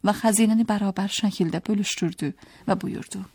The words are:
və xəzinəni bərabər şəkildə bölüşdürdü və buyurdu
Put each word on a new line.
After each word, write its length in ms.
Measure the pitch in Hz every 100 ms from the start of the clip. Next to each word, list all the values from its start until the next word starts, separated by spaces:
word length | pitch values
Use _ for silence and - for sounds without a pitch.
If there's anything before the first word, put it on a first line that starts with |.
| 196
və 80 | 208
xəzinəni 480 | 226 208 226 220 226
bərabər 400 | 208 202 185 196
şəkildə 540 | - 208 - 165 160 -
bölüşdürdü 640 | 214 202 - 170 - 147 - - - -
və 140 | 185
buyurdu 420 | - - - 196 190